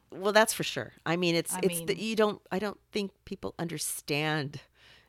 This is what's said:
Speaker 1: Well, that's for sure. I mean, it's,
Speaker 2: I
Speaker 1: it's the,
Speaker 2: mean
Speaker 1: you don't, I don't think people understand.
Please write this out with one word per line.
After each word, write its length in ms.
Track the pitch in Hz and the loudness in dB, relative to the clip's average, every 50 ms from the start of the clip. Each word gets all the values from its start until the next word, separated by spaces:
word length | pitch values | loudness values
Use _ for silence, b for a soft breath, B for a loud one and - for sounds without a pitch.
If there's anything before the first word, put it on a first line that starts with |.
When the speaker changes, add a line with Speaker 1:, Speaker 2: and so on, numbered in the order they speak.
| _ - | _ -16
Speaker 1:
Well, 220 | - 165 190 208 | -8 -4 0 4
that's 200 | 202 214 226 - | 6 6 6 6
for 120 | - - 151 | 2 -2 -4
sure. 280 | - - 131 107 - - - - | -4 -4 -6 -6 -8 -10 -8 -4
I 120 | - 170 | -2 0
mean, 180 | 180 180 170 170 | 2 2 2 2
it's, 200 | 165 160 - 185 | 2 0 0 -2
Speaker 2:
I 60 | 185 | 0
Speaker 1:
it's 180 | 185 180 170 165 | 0 0 0 0
the, 140 | 165 180 190 | -2 -2 -2
Speaker 2:
mean 40 | 165 214 | -2 -2
Speaker 1:
you 120 | 220 220 | 0 2
don't, 260 | 214 214 208 - - _ - | 4 4 4 2 -2 _ -6
I 80 | 180 190 | -4 -4
don't 200 | 214 202 - - _ _ | -4 -4 -6 -10 _ _
think 200 | - 214 196 190 - _ - | -4 -4 -4 -4 -8 _ -14
people 300 | - 196 - 196 - - - | -14 -12 -8 -8 -8 -6 -6
understand. 1040 | 165 170 160 151 - - - - - - 143 147 156 156 156 156 135 147 147 - - _ B B B B B B B | -6 -6 -6 -6 -6 -6 -6 -8 -6 -4 -2 0 0 0 0 0 -2 -4 -8 -12 -16 _ B B B B B B B